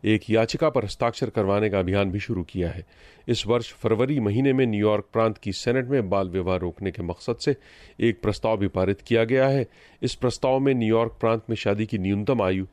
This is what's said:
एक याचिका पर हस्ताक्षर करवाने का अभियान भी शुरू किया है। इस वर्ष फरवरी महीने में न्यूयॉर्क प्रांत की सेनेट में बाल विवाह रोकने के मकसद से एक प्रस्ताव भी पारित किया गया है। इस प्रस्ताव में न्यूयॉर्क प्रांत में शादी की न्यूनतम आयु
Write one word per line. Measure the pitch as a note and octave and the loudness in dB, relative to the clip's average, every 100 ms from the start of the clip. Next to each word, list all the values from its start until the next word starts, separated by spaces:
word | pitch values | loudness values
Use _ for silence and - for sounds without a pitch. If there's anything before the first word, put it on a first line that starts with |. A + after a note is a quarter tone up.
| G#2 | 2
एक | G#2+ - | 0 2
याचिका | G#2+ A2+ - D#3+ | 0 2 0 0
पर | C3+ G#2 | 0 -4
हस्ताक्षर | - A#2 - A#2 | -2 -2 -2 -4
करवाने | - G2 G2+ G#2+ | 0 0 2 2
का | G2 | 0
अभियान | F#2 G2+ G2+ | 0 0 0
भी | G2 | -2
शुरू | - G#2+ | -4 -4
किया | E2+ F#2 E2+ | -4 -4 -4
है। | E2 - _ - - - | -4 -14 _ -20 -20 -4
इस | A#2+ G2 | -4 0
वर्ष | A#2+ A#2 | -2 -2
फरवरी | - - G#2+ C3 D3 | -6 -2 0 2 2
महीने | G#2 G#2 C#3 | 0 2 2
में | C3 B2+ | 2 2
न्यूयॉर्क | G#2 G#2 G#2 - | 2 2 0 -2
प्रांत | A2+ A2+ G#2+ | 0 0 -2
की | - | -8
सेनेट | F#2+ - B2+ B2 | -4 -2 -2 0
में | C#3 G2 | -2 0
बाल | G2 F#2+ | -2 0
विवाह | F#2 F2 F#2 | -2 -2 -2
रोकने | F2 - G2 | -4 -6 -8
के | F2 | -6
मकसद | F2 F2 - A#2 | -8 -8 -6 -4
से | - C3+ - - - - | -2 -4 -6 -20 -20 -2
एक | A#2 A2 | 0 0
प्रस्ताव | - G2+ A2 A2 | -2 -2 -2 0
भी | G2 | 0
पारित | - F#2 G2 | 0 0 -2
किया | - A2+ A2+ | 0 2 2
गया | C3 C3+ | 2 2
है। | C#3 A#2+ _ - _ | 2 -2 _ -20 _
इस | B2+ - | -6 -2
प्रस्ताव | B2+ - C3 C3 | -4 0 0 2
में | C#3 | 2
न्यूयॉर्क | C3 A2 A2+ A#2 - | 2 2 2 2 0
प्रांत | A#2 A2+ - | 0 0 -2
में | A2 | -4
शादी | G#2+ G2+ G#2+ | -2 0 -2
की | A2 | -2
न्यूनतम | F#2 G2+ G#2 B2+ | 0 0 0 0
आयु | F#2+ F#2+ F#2+ | 0 0 -4